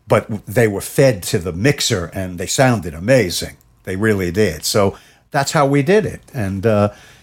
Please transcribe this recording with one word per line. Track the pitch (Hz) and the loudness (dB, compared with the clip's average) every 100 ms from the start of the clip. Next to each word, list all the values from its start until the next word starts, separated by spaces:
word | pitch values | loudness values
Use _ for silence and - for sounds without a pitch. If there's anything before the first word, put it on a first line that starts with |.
| - | 0
But | 113 | 0
w-, | - 104 - | 0 -8 -4
they | 107 113 | 0 2
were | 98 | 0
fed | - - 135 98 - | -4 2 2 2 -2
to | 104 | -4
the | 90 | -4
mixer, | 85 139 143 - 101 85 | -2 0 0 -2 -2 -4
and | 98 92 90 | -6 -8 -8
they | 90 | -4
sounded | - 131 113 85 | 2 2 2 -2
amazing. | 80 104 135 90 - - - _ _ - | -6 2 2 2 -4 -8 -14 _ _ -10
They | 95 | -2
really | 113 98 87 | 0 0 0
did. | 92 101 78 - | 0 0 0 -2
So | 113 98 - - _ _ | 0 0 -2 -14 _ _
that's | 143 139 | -4 -2
how | 160 139 | 0 2
we | 143 | 2
did | 139 208 123 | 2 2 0
it. | - - | -6 -12
And, | 131 95 98 113 | -6 -6 -2 2
uh, | 104 104 - - - | 2 2 -2 -20 -20